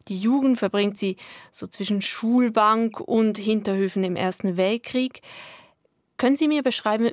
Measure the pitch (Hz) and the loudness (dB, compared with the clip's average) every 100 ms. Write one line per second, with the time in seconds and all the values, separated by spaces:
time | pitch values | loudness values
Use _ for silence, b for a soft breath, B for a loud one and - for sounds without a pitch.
0 | - 190 214 269 269 240 196 202 202 202 | -10 -4 0 2 2 2 0 0 -2 0
1 | 196 185 B B B - 190 - 196 208 | -4 -4 B B B -14 -12 -6 -2 -2
2 | 196 - 226 247 247 226 214 220 226 214 | -2 -2 2 4 4 4 4 4 0 -4
3 | - 226 220 208 208 214 208 196 196 190 | -2 2 2 0 0 0 0 0 0 0
4 | 185 180 185 180 196 180 185 233 - 254 | -2 -2 -2 -2 -2 0 0 0 -4 -4
5 | 254 - B B B B B B _ _ | -4 -6 B B B B B B _ _
6 | _ - 247 277 302 302 269 - 214 214 | _ -2 0 2 2 2 0 -2 -2 0
7 | 233 | 0